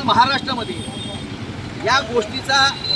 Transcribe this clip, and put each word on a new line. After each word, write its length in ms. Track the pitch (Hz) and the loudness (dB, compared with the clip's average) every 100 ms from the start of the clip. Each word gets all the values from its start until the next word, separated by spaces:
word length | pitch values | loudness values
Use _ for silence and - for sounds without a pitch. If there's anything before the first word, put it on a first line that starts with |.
महाराष्ट्रामध्ये 680 | 247 208 254 269 262 247 214 - - - - - - - - - - - 220 | 2 6 6 4 -2 -4 -4 -6 -6 -8 -8 -8 -8 -8 -8 -8 -8 -4 2
या 140 | 262 | 2
गोष्टीचा 760 | 254 240 214 262 - 269 269 - - | 2 0 -2 -4 0 4 4 2 0